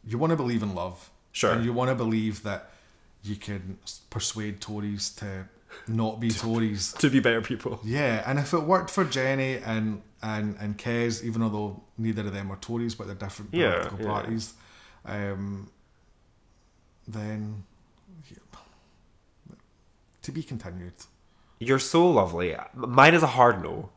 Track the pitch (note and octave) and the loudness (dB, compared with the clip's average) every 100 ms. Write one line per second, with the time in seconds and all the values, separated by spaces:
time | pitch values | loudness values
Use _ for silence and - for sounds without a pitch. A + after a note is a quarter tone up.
0 | G#2+ A#2 D#3+ D#3+ B2 A#2 G#2 F2+ F2+ F2+ | -6 -2 0 2 0 0 -2 -4 -6 -8
1 | - _ _ - G#2 A#2 A#2 A#2+ B2+ B2+ | -20 _ _ 0 2 2 0 0 0 0
2 | A2+ A2 A2 G2+ G#2 F#2+ - - _ _ | 0 0 0 -4 -6 -8 -10 -20 _ _
3 | _ _ G2+ G#2 - G2+ F#2 F#2+ - - | _ _ -10 -10 -8 -8 -10 -12 -14 -16
4 | _ G#2+ - A2 G#2+ G2 - G#2 G#2 G2+ | _ -6 -6 -4 -8 -8 -8 -6 -6 -4
5 | - - G2+ F#2+ F#2+ - _ - - A2+ | -8 -8 -10 -10 -12 -20 _ -16 -4 0
6 | A2 A2+ A#2 G#2+ A2+ A2+ A2 G#2 F#2 - | 0 0 -2 0 0 0 0 0 -4 2
7 | D3 C3 A#2 A2+ G#2+ B2 - - G#2+ C3+ | 4 6 4 2 0 -6 -6 -8 -4 0
8 | C#3 A2 A#2 C#3 C#3 F3 D3+ F#3 F3+ - | 0 0 0 -2 2 0 4 2 2 0
9 | D#3+ C3+ C3 C3+ C3 C3 A#2 A2 G#2+ G2+ | 0 0 0 0 0 -2 -2 -2 -2 -4
10 | - _ A2 G#2+ G#2+ G2+ G#2 G#2 B2 A#2 | -12 _ -6 -4 -4 -4 -6 -4 -4 0
11 | A#2 A2+ A#2 A2+ A2+ G#2 G#2 G2 - - | -2 -2 -4 0 0 0 -6 -8 -16 -4
12 | A2+ G#2+ G2+ G2 G2 G2 - A#2 A#2 A2+ | -2 -2 -4 -6 -8 -10 -6 -4 -4 -6
13 | G2 G2 G2 - G2+ E3+ C3+ F2+ - G2 | -10 -8 -10 -10 -6 0 2 2 -2 -4
14 | G#2 G#2 A2+ A2 A2 - - - - - | -4 -4 -2 -4 -6 -14 -20 -20 -20 -18
15 | - G#2 G2+ G2 G2+ G2+ G2 _ _ _ | -10 -6 -4 -4 -6 -8 -12 _ _ _
16 | _ _ _ _ _ _ _ _ _ _ | _ _ _ _ _ _ _ _ _ _
17 | - G#2+ G#2+ G#2+ G#2+ G#2+ F#2 _ _ _ | -12 -8 -6 -6 -6 -8 -14 _ _ _
18 | - E3+ C#3 - _ - - _ _ _ | -20 -20 -20 -20 _ -20 -20 _ _ _
19 | _ _ _ _ - - _ _ _ _ | _ _ _ _ -20 -20 _ _ _ _
20 | _ _ - C#3 - B2 F#2 F2+ F2+ - | _ _ -8 -8 -6 -8 -8 -10 -12 -16
21 | - _ _ _ _ _ A#2 C3+ - E3 | -20 _ _ _ _ _ 2 2 4 6
22 | F3 C3+ F#2 E2+ F2+ D#2 - C3 B2 B2 | 8 6 4 0 -2 -2 -10 -8 2 10
23 | D3 E3+ D3+ B2 A#2+ G2 E2 - - | 10 10 4 8 8 8 -2 -6 -10